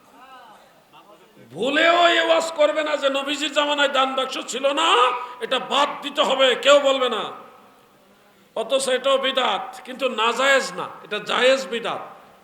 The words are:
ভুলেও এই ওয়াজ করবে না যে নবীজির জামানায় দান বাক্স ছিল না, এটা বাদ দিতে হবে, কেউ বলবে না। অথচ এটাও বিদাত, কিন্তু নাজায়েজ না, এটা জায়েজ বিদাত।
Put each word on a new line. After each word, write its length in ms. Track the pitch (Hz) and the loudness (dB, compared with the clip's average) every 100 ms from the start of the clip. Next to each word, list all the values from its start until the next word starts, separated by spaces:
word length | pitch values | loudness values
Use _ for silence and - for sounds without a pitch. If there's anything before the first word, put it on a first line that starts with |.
| _ 262 262 254 214 202 _ _ _ 151 190 - _ _ 113 | _ -20 -20 -20 -20 -20 _ _ _ -20 _ -20 _ _ -16
ভুলেও 560 | 139 247 294 330 349 339 | -6 -2 2 4 4 4
এই 120 | 339 | 4
ওয়াজ 320 | 330 330 320 | 2 2 0
করবে 320 | 294 302 311 | 0 0 2
না 140 | 302 294 | -2 -2
যে 120 | 269 | -2
নবীজির 440 | 269 277 285 302 | -2 -4 -4 -2
জামানায় 360 | 294 294 285 277 | -2 0 0 0
দান 260 | 262 262 262 | 0 -2 -2
বাক্স 220 | 254 311 - | -6 -8 -8
ছিল 240 | 254 269 | -2 -2
না, 420 | 285 330 440 494 - - - | 0 2 2 2 -2 -8 -10
এটা 180 | 226 262 | -6 -4
বাদ 300 | - 262 294 - | -2 0 0 -2
দিতে 200 | 285 285 | -8 -2
হবে, 340 | 233 262 262 247 | 0 4 2 4
কেউ 240 | 269 285 | 6 6
বলবে 300 | 269 269 247 | 6 2 0
না। 220 | 214 151 - - - - _ _ _ _ _ _ _ _ - | -2 -8 -12 -20 -20 -20 _ _ _ _ _ _ _ _ -8
অথচ 340 | 226 269 262 | -4 -2 0
এটাও 280 | 254 262 269 | -2 0 0
বিদাত, 640 | 262 254 240 185 - - - | 0 0 0 -2 -6 -14 -14
কিন্তু 240 | 254 262 | -6 -4
নাজায়েজ 600 | 220 226 233 269 269 - 180 | 0 0 2 4 4 2 -8
না, 140 | 143 - | -10 -12
এটা 160 | - 208 | -10 -8
জায়েজ 480 | - 202 247 269 - | -4 2 4 2 0
বিদাত। 340 | 233 185 143 - - - - | -6 -6 -8 -10 -20 -20 -20